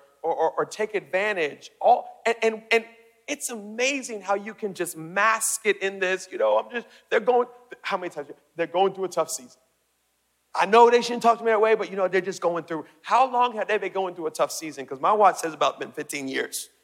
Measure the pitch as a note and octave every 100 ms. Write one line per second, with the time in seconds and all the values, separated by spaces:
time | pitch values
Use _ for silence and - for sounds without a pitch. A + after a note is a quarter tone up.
0 | _ _ D#3+ C#3 D#3+ - D3+ - G#3+ G3+
1 | D3+ F#3 G#3 G3 D3+ - - - G3+ B3
2 | - - A3+ A#3 A3+ A3 - A#3 A3+ -
3 | _ _ - C#4+ - A#3 G#3 A3 C4 C#4+
4 | A#3 G#3+ F#3 G3+ G3+ G#3+ G#3 F3+ E3+ D#3+
5 | D#3+ G3 G#3+ A3 - - G#3+ G3+ G3 G3
6 | F#3 F#3 - - G#3+ G#3+ A3 A#3+ - -
7 | - A3+ A3 B3 A#3 - - - - F#3+
8 | F3+ - C#3 - _ - E3 F3 G3 F#3+
9 | F#3 E3+ D#3 - B2 _ _ _ _ _
10 | _ _ _ _ _ - F3+ A3+ A#3+ A#3+
11 | A#3 A#3+ A#3 A3+ A3+ G#3+ A3 G#3+ F3+ F#3+
12 | F#3 F#3 F#3 F3+ F3 E3+ D#3 D#3+ C#3+ _
13 | - A3 C4 B3 B3 G#3+ F#3+ G#3 F#3+ F#3+
14 | F#3 F3 D#3 - D3 - D#3+ C#3 B2+ C3+
15 | D#3+ G#3+ G3 E3 E3 D#3 C#3+ - C#3 -
16 | D3 D3 C3+ C3+ B2 - - _